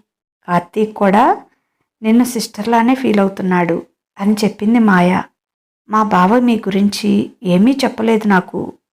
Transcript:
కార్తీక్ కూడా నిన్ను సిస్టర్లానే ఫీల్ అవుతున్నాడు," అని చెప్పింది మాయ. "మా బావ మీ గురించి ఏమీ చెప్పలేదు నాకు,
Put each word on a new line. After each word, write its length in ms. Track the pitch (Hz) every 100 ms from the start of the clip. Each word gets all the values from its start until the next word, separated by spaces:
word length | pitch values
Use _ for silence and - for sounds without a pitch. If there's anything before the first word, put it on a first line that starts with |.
| _ _ _ _ -
కార్తీక్ 460 | 175 - - 214
కూడా 300 | - 202 196 285 415 - _ _ _ _ _
నిన్ను 240 | 220 233 247
సిస్టర్లానే 680 | 233 214 - 208 233 233
ఫీల్ 260 | 262 247 208
అవుతున్నాడు," 580 | 196 196 190 180 170 170 - _ _ -
అని 160 | 196
చెప్పింది 460 | 214 208 - 214 240
మాయ. 280 | 220 185 180 190 - _ _ _ _ _ _
"మా 120 | 214 214
బావ 240 | 190 180 240
మీ 140 | 247 214
గురించి 520 | 202 190 202 - 208 202 - _ 185
ఏమీ 260 | 180 220
చెప్పలేదు 520 | 269 254 247 226 220 214
నాకు, 320 | 190 185 - - - _